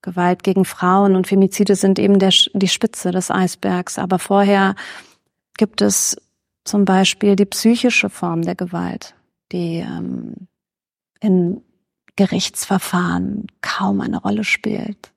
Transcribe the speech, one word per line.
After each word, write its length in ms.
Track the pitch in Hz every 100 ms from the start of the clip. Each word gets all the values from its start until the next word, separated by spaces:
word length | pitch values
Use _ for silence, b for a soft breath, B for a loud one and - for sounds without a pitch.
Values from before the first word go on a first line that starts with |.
Gewalt 400 | - 175 180 180
gegen 220 | - 190 185
Frauen 500 | - 180 190 202 190
und 120 | 185
Femizide 480 | 196 190 - 196 190
sind 240 | 196 196
eben 180 | 202 202
der, 160 | 190 - -
die 140 | 202 190
Spitze 440 | - 220 - 185
des 180 | 180 -
Eisbergs. 720 | 185 185 - 202 180 180 -
Aber 180 | 180 185
vorher 560 | - 196 202 202 190 196 B B B B _ _ _ -
gibt 240 | 214 -
es 360 | 208 185 - - _ _ _ _
zum 220 | - 208 190
Beispiel 500 | 190 196 - 202 196
die 100 | 202
psychische 640 | - 226 233 247 - 202
Form 320 | - 175 165
der 140 | 170 180
Gewalt, 580 | 180 170 175 - - _ _ _ _
die, 260 | 175 170 165
ähm, 680 | - - - 62 - - 185 _ _ _ _ _ _ _
in 420 | 214 185 175 - _ _ _ _ _ -
Gerichtsverfahren 1300 | 196 175 - - - 190 - 180 175 175 202 202 - _
kaum 400 | - - - 196
eine 200 | - -
Rolle 220 | 196 208
spielt. 680 | 202 - 214 214 214 202 -